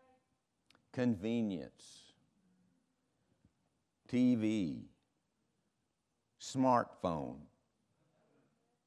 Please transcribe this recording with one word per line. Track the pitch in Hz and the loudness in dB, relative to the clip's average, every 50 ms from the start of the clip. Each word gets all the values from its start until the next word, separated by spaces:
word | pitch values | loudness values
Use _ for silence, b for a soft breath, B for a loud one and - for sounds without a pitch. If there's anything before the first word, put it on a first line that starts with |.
| 262 _ _ _ _ _ _ _ _ _ _ _ _ _ - - _ _ | _ _ _ _ _ _ _ _ _ _ _ _ _ _ -20 -20 _ _
Convenience. | - 127 123 123 113 85 98 113 117 120 113 104 92 80 64 - _ _ - - - - - - - _ _ _ _ _ _ _ _ _ _ _ _ _ _ _ _ _ _ _ _ _ _ _ _ _ _ - _ _ _ _ _ _ _ _ _ _ _ - | -4 0 0 0 0 0 -2 -2 -2 0 -2 -2 -2 -6 -8 -12 _ _ -20 -20 -20 -20 -20 -20 -20 _ _ _ _ _ _ _ _ _ _ _ _ _ _ _ _ _ _ _ _ _ _ _ _ _ _ -20 _ _ _ _ _ _ _ _ _ _ _ -4
T | 127 123 123 123 123 | 0 2 4 4 4
V. | 113 107 110 113 107 92 76 64 57 53 - _ _ _ _ _ _ _ _ _ _ _ _ _ _ _ _ _ _ _ _ _ _ _ _ _ _ _ _ _ _ | 4 2 0 0 0 -2 -2 -4 -8 -12 -16 _ _ _ _ _ _ _ _ _ _ _ _ _ _ _ _ _ _ _ _ _ _ _ _ _ _ _ _ _ _
Smartphone. | - - - 135 131 131 123 117 107 - - - - 90 82 76 67 60 65 73 73 - _ _ _ _ _ _ _ _ _ _ _ _ _ _ _ _ _ _ _ _ _ _ _ _ _ _ _ | -16 -8 -2 0 4 4 4 4 2 0 -8 -6 -4 -4 -2 -2 -6 -8 -10 -14 -16 -20 _ _ _ _ _ _ _ _ _ _ _ _ _ _ _ _ _ _ _ _ _ _ _ _ _ _ _